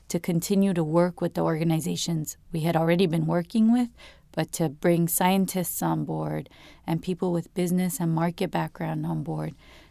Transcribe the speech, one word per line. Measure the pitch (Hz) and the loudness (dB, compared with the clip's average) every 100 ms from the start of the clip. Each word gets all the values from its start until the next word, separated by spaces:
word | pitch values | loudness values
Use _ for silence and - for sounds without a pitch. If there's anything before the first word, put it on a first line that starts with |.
| - | -6
to | 170 | -4
continue | - 170 - 196 196 | 0 -2 2 2 2
to | 175 | 2
work | 156 165 175 170 | 2 2 2 0
with | 170 170 | -4 -2
the | |
organizations | 165 156 165 160 170 170 - 165 151 - - | 0 0 0 0 -2 -4 -4 -4 -4 -12 -10
we | 165 | -4
had | 165 165 | 0 2
already | 165 175 185 | 2 4 4
been | 165 160 | 2 0
working | 175 175 226 220 | 0 0 2 4
with, | 240 240 - - - _ | 4 0 -6 -20 -20 _
but | - 160 | -4 -4
to | - 160 | 0 -2
bring | 147 175 170 170 | 2 2 4 2
scientists | - 185 196 185 185 165 - | 2 2 2 2 -2 -4 -2
on | 165 160 147 | -2 -2 -2
board | 156 151 151 139 - - - - | -4 -4 -6 -8 -18 -20 -14 -4
and | 165 | -4
people | - 180 185 | -4 -2 0
with | 170 170 | -2 -4
business | - 180 180 185 - | -4 0 0 0 -2
and | 170 | 0
market | 160 170 170 175 | 2 0 -2 -4
background | 165 160 - 160 156 160 | -2 -4 -6 -6 -4 -4
on | 156 | -4
board | 156 156 156 - - - - | -4 -6 -6 -10 -20 -20 -12